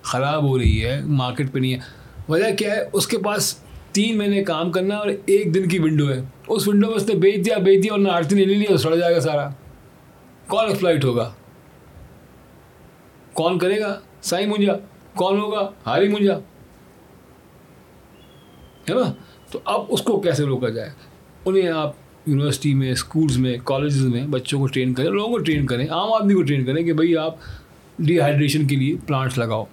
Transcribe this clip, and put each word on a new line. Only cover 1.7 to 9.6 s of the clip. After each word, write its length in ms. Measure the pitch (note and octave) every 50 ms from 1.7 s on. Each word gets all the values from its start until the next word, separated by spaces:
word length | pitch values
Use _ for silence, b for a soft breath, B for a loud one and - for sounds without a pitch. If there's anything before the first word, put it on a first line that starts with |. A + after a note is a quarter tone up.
ہے، 60 | B2+ B2+ B B B B B B B B - -
وجہ 280 | D#3 E3+ G#3 A3+ - G3+
کیا 180 | G#3 G#3 G#3
ہے؟ 80 | A3 - -
اس 140 | - G3 -
کے 120 | - A#3 G#3
پاس 380 | F#3+ G#3 G#3 G3+ - - - - - - - - - -
تین 260 | - G3 G#3 A#3 A3+ G#3
مہینے 260 | G#3 G3+ G3+ G3 G3
کام 260 | F#3+ D#3+ D#3 E3+ F3+
کرنا 240 | E3 F#3 F#3 G3 G#3
اور 120 | G#3 G#3 G3+ G3+ G3+ -
ایک 280 | - G3 G#3 G#3 E3+ D#3
دن 140 | F#3+ F#3+ F3
کی 100 | F3+ F#3
ونڈو 300 | D#3+ D#3 D#3 D3 D3 C#3
ہے، 120 | C3 B2+ C3 - - - - -
اس 200 | G#3+ G#3+ - G3+
ونڈو 200 | G3+ G3+ G#3+ A3
میں 80 | A3+
اس 60 | G3+
نے 120 | G3+ A3+ G#3
بیچ 320 | E3+ E3+ G3 G#3+ G3 F3
دیا، 120 | A3+ A3 G#3
بیچ 240 | F3+ F#3+ G3 G3
دیا، 100 | F#3+ G#3+
اور 80 | G#3 G3+
نہ 80 | G3+ F#3+
آڑتی 280 | F3 F3 E3 C#3+ G3+
نے 80 | G3+ F#3+
لے 100 | F#3+ G3+
لیا، 220 | G#3 G#3 G#3 F#3
سڑ 200 | C#3 - D#3+ E3
جائے 180 | E3+ F3 E3+ E3+
گا 60 | E3
سارا۔ 280 | C3+ D#3 D3+ D3 C#3 C#3+ C#3 -